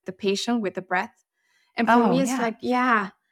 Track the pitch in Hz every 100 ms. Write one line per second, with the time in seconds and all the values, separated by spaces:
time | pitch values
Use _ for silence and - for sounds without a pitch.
0 | - - 196 196 - 240 196 185 - 180
1 | 220 _ _ _ _ _ _ - 226 240
2 | 226 254 262 254 233 220 240 247 254 220
3 | 196 - _